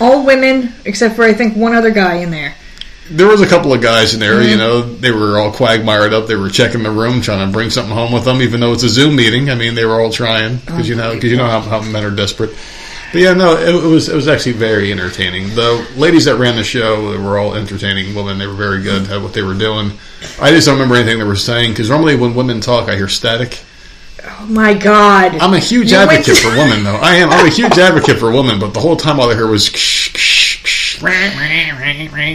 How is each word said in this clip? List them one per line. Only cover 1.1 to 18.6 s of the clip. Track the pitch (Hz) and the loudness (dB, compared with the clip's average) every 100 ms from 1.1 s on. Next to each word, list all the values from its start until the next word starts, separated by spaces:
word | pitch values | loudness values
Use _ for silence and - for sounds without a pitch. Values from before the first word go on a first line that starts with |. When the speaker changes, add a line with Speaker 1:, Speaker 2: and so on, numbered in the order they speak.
| 226 | 2
Speaker 1:
for, | |
I | 226 | 2
think, | 214 226 208 | 2 0 0
one | 226 | 0
other | 233 226 | 2 2
guy | 214 185 175 | 2 0 -2
in | 175 | -4
there. | 156 143 - - - - - - | -6 -8 -12 -18 -20 -20 -20 -6
Speaker 2:
There | 160 202 | 2 4
was | 208 | 4
a | 175 | 4
couple | 170 147 | 4 4
of | 123 | 0
guys | 117 113 110 | 2 2 2
in | 110 | 0
there, | 104 | 0
Speaker 1:
Mm-hmm. | 104 117 | 2 2
Speaker 2:
you | 107 | 2
know, | 113 120 | 2 0
they | 120 110 123 | -2 -4 -2
were | 107 107 104 | 0 0 0
all | 104 | 0
quagmired | - 117 113 110 104 104 | 0 0 2 0 2 2
up. | 110 110 | 0 -2
They | 104 | -2
were | 95 | -2
checking | - 117 120 | 0 0 -2
the | 110 | -2
room, | 107 117 123 | -2 0 -2
trying | 113 98 98 | -2 -2 -2
to | |
bring | 104 113 | -2 -2
something | 123 104 | -4 -4
home | 113 117 | -4 -2
with | 120 123 | 0 0
them, | 131 | 0
even | 117 120 | 0 0
though | 120 | 0
it's | 117 | 0
a | 120 | 0
Zoom | 120 151 139 | 2 4 4
meeting. | 113 123 143 | 2 2 -2
I | 117 | -2
mean, | 117 | -2
they | 117 | -2
were | 113 113 | 0 0
all | 113 | 0
trying, | 113 117 110 110 127 | -2 -2 -2 -2 -6
'cause | - 165 113 | -6 -6 -4
you | |
know, | 117 113 | -4 -4
Speaker 1:
Oh, | |
Speaker 2:
'cause | 110 | -2
you | 120 123 | 0 0
know | 117 | 0
how, | 113 | -2
how | 107 110 | -4 -6
men | 110 107 | -4 -6
are | 104 | -4
desperate. | 101 101 - 110 - - - - - - | -4 -4 -4 -6 -8 -16 -18 -18 -16 -4
But | 170 | 2
yeah, | 185 | 2
no, | 180 175 160 | 4 2 2
it, | 170 | 2
it | 170 160 | 0 2
was, | 160 - | 2 2
it | |
was | 151 143 | -2 0
actually | 135 127 | 0 -2
very | 110 110 107 101 | -2 0 0 -2
entertaining. | 95 90 - 92 92 98 117 | -4 -6 -4 -4 -4 -6 -2
The | 117 117 120 123 | 0 0 -4 0
ladies | 165 165 139 | 2 4 4
that | 120 | 2
ran | 123 | 0
the | 113 | -2
show, | 104 127 110 107 104 | -4 -2 0 -2 -2
they | 98 | -4
were | 98 101 | -2 -2
all | 104 104 | -2 -4
entertaining | 98 98 98 98 98 | -6 -6 -4 -4 -6
women. | 104 98 98 | -6 -6 -6
They | 101 | -6
were | |
very | 98 | -6